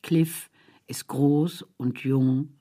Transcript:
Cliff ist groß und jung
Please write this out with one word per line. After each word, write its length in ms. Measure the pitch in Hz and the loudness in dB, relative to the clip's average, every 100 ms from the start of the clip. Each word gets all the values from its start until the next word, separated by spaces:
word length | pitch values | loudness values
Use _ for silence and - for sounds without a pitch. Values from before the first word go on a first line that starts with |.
Cliff 480 | - 165 165 - - _ _ _ _ | 2 2 2 -2 -14 _ _ _ _
ist 200 | - - | -14 -8
groß 580 | 131 143 147 165 - - _ | 0 2 4 0 -4 -18 _
und 260 | 127 120 | -6 -4
jung 460 | 131 135 131 131 147 _ | -2 2 2 0 -4 _